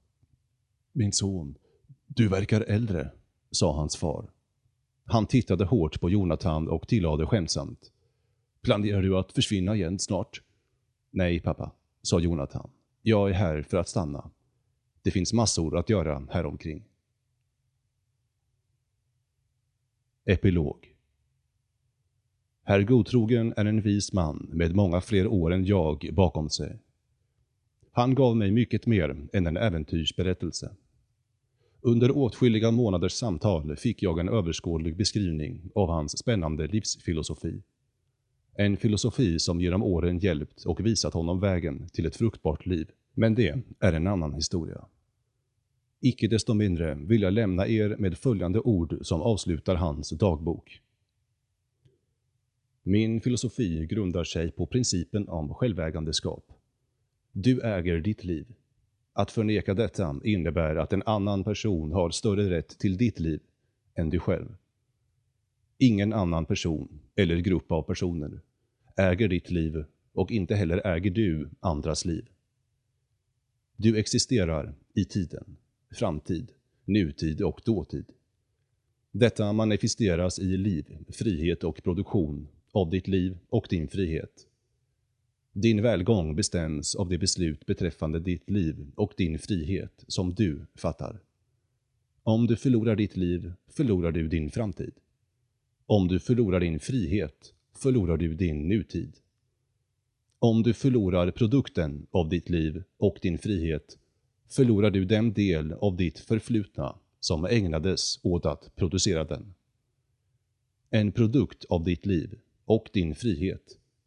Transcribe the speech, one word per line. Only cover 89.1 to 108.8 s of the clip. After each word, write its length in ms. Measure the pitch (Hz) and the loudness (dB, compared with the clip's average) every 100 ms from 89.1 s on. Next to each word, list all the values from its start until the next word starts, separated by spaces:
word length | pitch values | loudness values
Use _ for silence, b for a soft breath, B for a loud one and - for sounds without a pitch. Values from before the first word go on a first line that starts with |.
| - | -2
din 220 | 87 78 | -2 -2
frihet 640 | - 98 76 95 - _ - | -4 -4 -2 -4 -6 _ -10
som 280 | - 90 | -4 -2
du 320 | 87 101 76 80 | 0 0 -2 -10
fattar. 460 | - 87 78 65 104 _ _ _ _ _ _ _ _ _ _ | -8 -6 -6 -10 -12 _ _ _ _ _ _ _ _ _ _
Om 240 | - 113 117 | 0 2 4
du 100 | 113 | 2
förlorar 400 | 139 117 113 104 | 2 2 2 2
ditt 200 | 104 - | 0 0
liv, 360 | 90 87 82 87 _ | -2 -2 -6 -14 _
förlorar 440 | - 139 95 85 | -2 0 2 0
du 160 | 82 80 | 0 -2
din 220 | 82 76 | -2 -2
framtid. 420 | 117 107 - - - _ _ _ _ _ _ _ _ - | -4 -6 -6 -12 -14 _ _ _ _ _ _ _ _ 2
Om 220 | 107 90 | 4 4
du 100 | 90 | 2
förlorar 420 | - 120 104 90 | 2 2 2 2
din 200 | 87 78 | 0 -2
frihet, 760 | - 127 80 98 76 - - _ _ | -4 -4 -2 -2 -4 -8 -20 _ _
förlorar 420 | - 135 127 87 80 | -4 0 2 2 0
du 180 | 82 | 0
din 340 | 80 90 76 78 | 0 -2 0 0
nutid. 480 | 107 - 87 - - _ _ _ _ _ _ _ _ _ _ _ - | -2 -2 -8 -8 -14 _ _ _ _ _ _ _ _ _ _ _ 0
Om 240 | 117 113 | 2 4
du 100 | 113 | 2
förlorar 560 | 107 139 123 95 90 90 | 2 2 2 2 2 2
produkten 760 | - 110 135 - - 78 73 - | 2 2 2 0 -2 -2 -4 -4
av 180 | 98 80 | 0 0
ditt 200 | 87 - | 0 -2
liv 340 | 85 80 85 - - | -2 -2 -4 -12 -2
och 220 | 104 - | -2 0
din 160 | 92 82 | -4 -4
frihet, 600 | 104 95 82 76 - - _ _ _ _ - | -2 -2 -2 -4 -8 -20 _ _ _ _ -6
förlorar 420 | - 127 104 107 | 2 4 4 4
du 140 | 95 | 2
den 280 | 92 107 117 | 2 2 2
del 400 | 104 101 80 78 | 2 2 0 -2
av 240 | - 104 90 | -2 -2 0
ditt 220 | 87 - | -2 -4
förflutna 800 | - 110 - 113 101 - 69 - _ _ | -4 -4 0 -4 -4 -6 -8 -8 _ _
som 240 | - 82 | -4 -2
ägnades 760 | 85 117 92 80 90 85 - - | 0 0 0 -2 -2 -2 -4 -4
åt 240 | 98 87 80 | -2 0 -2
att 300 | 73 - | -4 -8
producera 480 | - | -4